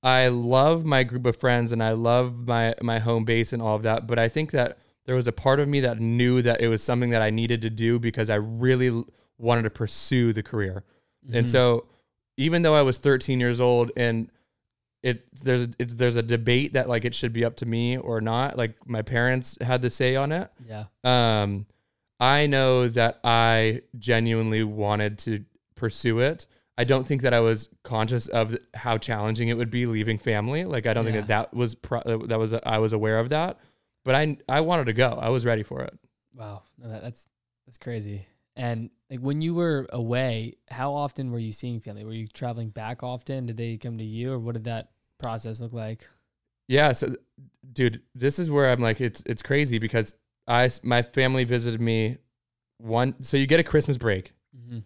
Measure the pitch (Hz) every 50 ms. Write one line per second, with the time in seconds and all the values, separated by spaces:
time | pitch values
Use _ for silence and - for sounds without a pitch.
0 | - 127 127 127 127 127 123 120 120 117 127 131 135 156 165 165 160 156 143 131
1 | 131 123 120 127 123 123 113 - - 127 123 120 117 117 120 113 113 110 113 113
2 | 117 117 120 123 127 123 123 120 120 120 120 117 113 113 117 - - 120 117 113
3 | 110 117 117 113 110 113 117 113 113 - - 117 113 110 107 107 110 113 110 113
4 | 113 113 120 117 113 117 - 151 156 151 - 139 123 120 - _ _ _ _ _
5 | _ - 127 127 120 120 - - - 139 135 143 147 139 143 139 131 120 117 110
6 | 113 113 117 120 123 123 127 127 117 120 117 - 117 117 113 107 - - 123 120
7 | 123 120 120 113 110 107 107 113 117 117 120 117 110 113 110 110 113 113 120 120
8 | 117 117 107 - 110 107 110 104 107 110 113 113 120 127 127 123 127 127 117 117
9 | 120 - _ _ _ _ _ _ 117 117 120 117 113 110 - - 117 104 - -
10 | - - 135 127 120 117 110 107 101 - - 110 101 95 92 98 - _ _ _
11 | _ _ _ _ _ 135 117 120 120 120 117 127 127 123 117 117 - _ _ _
12 | _ _ _ _ _ _ _ - 131 160 165 170 170 160 151 151 143 131 123 -
13 | - 143 139 131 127 - 131 127 123 120 120 117 127 123 123 120 120 120 - 123
14 | 120 117 113 113 110 - _ _ _ _ _ _ _ _ _ _ _ _ _ _
15 | - 127 123 117 _ _ _ - 139 131 127 123 123 117 113 _ 123 117 117 117
16 | 123 123 117 117 113 113 120 113 113 120 120 127 143 147 - 131 127 - 120 113
17 | 110 123 117 - - 120 113 117 117 117 120 - 127 120 113 117 120 120 123 131
18 | - - 117 113 110 110 113 120 131 139 - 127 117 113 110 _ - 127 120 110
19 | 107 - 131 117 120 127 127 127 127 - - - - 120 127 127 123 123 - -
20 | 135 127 131 135 139 143 156 175 190 - _ _ 127 113 107 107 107 - _ _
21 | - 127 127 123 120 113 110 107 104 101 101 98 101 _ _ _ _ _ _ _
22 | _ _ _ _ 123 127 139 147 151 147 139 135 131 131 127 127 123 120 117 120
23 | 113 117 - _ - 120 117 117 117 113 113 113 110 110 110 127 - _ - 117
24 | 104 117 117 113 113 117 113 113 113 110 110 110 110 107 107 107 104 104 104 104
25 | 107 104 104 104 - 117 110 104 104 _ _ _ _ _ _ - - 113 - -
26 | - 120 113 117 123 139 165 170 - _ _ _ _ _ _ - 120 120 135 131
27 | 131 - 147 131 123 131 120 117 113 113 113 107 - - _ _ _ - 120 110
28 | 110 110 127 120 110 - - 117 110 110 113 - _ _ - 117 - 123 113 110
29 | - - 117 107 104 110 110 113 120 117 120 117 120 113 113 123 123 120 113 110
30 | 107 113 110 104 - 123 110 104 107 117 139 156 180 185 151 123 110 120 113 117
31 | 113 113 110 107 104 110 110 107 117 - - 117 123 113 110 _ - - 120 117
32 | - - 113 110 120 113 117 110 110 110 113 113 - - 110 110 110 110 110 107
33 | 107 110 110 113 117 127 151 151 165 185 - _ _ _ _ _ _ _ _ _
34 | _ 131 131 139 151 156 143 147 - - 127 147 160 165 180 165 135 120 110 113
35 | 131 123 117 - 117 113 117 127 113 120 117 110 104 - - 131 127 - - -
36 | _ _ _ _ _ _ _ 123 110 104 101 98 _ _ _ - 120 117 110 110
37 | - 120 120 - - _ _ _ _ _ _ _ _ _ 123 - - 127 117 113
38 | 104 104 101 101 98 _ _ _ _ _ _ 123 127 120 117 113 117 117 _ _
39 | _ _ 135 123 127 135 143 151 160 165 170 170 175 170 156 139 127 - - 123
40 | 117 113 120 123 131 127 113 113 113 117 - _ _ _ 123 120 131 143 143 147
41 | 143 139 - - 135 127 120 117 113 110 104 - - 123 120 113 - 107 101 104
42 | 107 110 110 113 110 107 - - 131 120 117 117 117 110 104 - 110 110 127 -
43 | - 123 127 123 _ - 135 135 127 117 113 113 117 117 113 107 - 120 117 110
44 | 110 110 110 113 120 131 135 123 113 117 120 117 110 120 117 113 110 _ _ _
45 | _ _ _ _ - 120 113 113 110 113 110 113 120 117 123 120 110 110 110 -
46 | - - _ _ _ _ _ _ _ _ _ _ _ - 123 139 147 147 123 -
47 | - - 131 - _ _ _ - - - _ _ - 135 120 127 127 120 110 113
48 | _ _ _ 127 123 139 143 - 180 160 147 143 139 131 123 123 120 113 107 -
49 | 127 117 - - - - 120 110 - - 139 143 147 131 120 113 110 113 - 117
50 | 107 - - _ _ _ _ _ _ - 120 120 127 127 - - - 120 120 120
51 | 117 - - 139 131 131 131 131 127 117 123 123 117 120 113 113 117 117 113 110
52 | 110 107 127 - _ _ _ _ _ _ _ _ _ _ _ _ 117 113 110 117
53 | 123 135 135 - 131 - - 135 135 135 151 170 165 - - 156 143 - 139 120
54 | 117 113 101 95 95 - _ _ _ _ _ 127 117 120 120 117 104